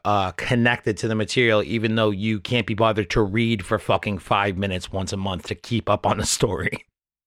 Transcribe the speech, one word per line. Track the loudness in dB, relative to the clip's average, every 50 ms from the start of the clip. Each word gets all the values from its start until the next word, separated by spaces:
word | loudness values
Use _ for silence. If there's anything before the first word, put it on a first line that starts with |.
| _
uh, | 0 2 2 2 0 -4
connected | -6 -2 0 2 4 4 4 2 2 0 -2 -2 -2
to | -2 -2
the | 0
material, | 0 -2 0 2 2 4 4 4 4 2
even | 2 -2 0 0 2 2
though | 4 2 2
you | 2 0 -2 -2 -2 -2
can't | -2 0 0 0 0
be | 0 0
bothered | 2 2 2 4 2 -2 0
to | 2 0
read | 0 2 2 0 2 2 0 -2 -2
for | -2 -2 -2
fucking | 0 0 0 0 0 -2 -6 -6
five | -2 0 0 2 2 0 0 -2
minutes | -2 -2 -4 -4 -8 -6
once | -6 -6 -6 -4
a | -4 -4
month | -4 -4 -4 -6 -6 -8
to | -10
keep | -10 -6 -4 -4 -4 0 0
up | -2 0 0
on | 0 0 0
the | -2
story. | -2 0 0 0 -2 0 -4 -4 -6 -6 -8 -14 _ _ _ _ _ _ _ _